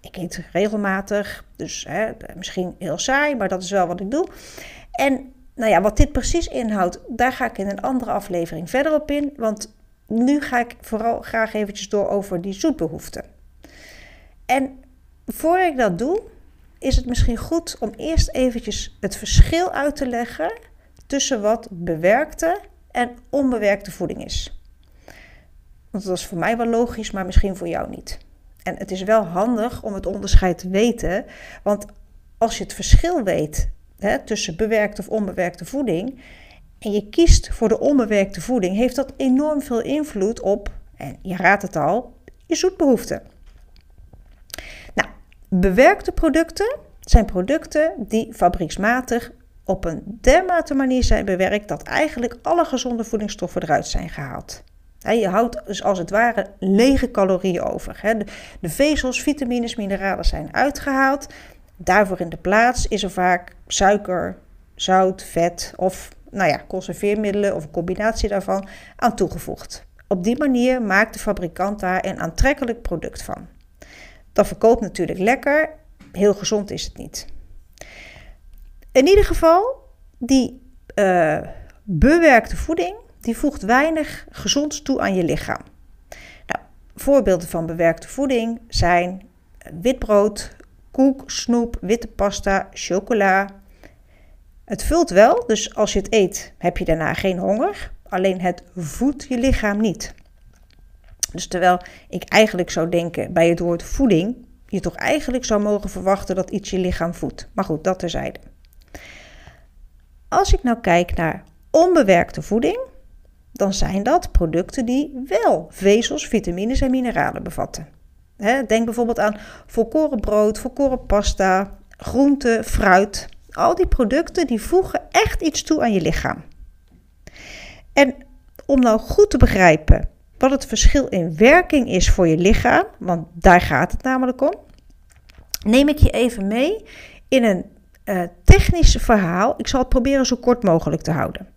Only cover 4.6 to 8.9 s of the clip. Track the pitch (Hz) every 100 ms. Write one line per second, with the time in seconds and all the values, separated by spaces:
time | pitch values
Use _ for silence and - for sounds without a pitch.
4.6 | - - - - 277 254 - - - -
5.6 | 220 175 202 208 - - 226 339 330 254
6.6 | 226 208 180 175 440 226 247 254 240 -
7.6 | 196 196 214 262 226 202 - 175 170 160
8.6 | 175 254 302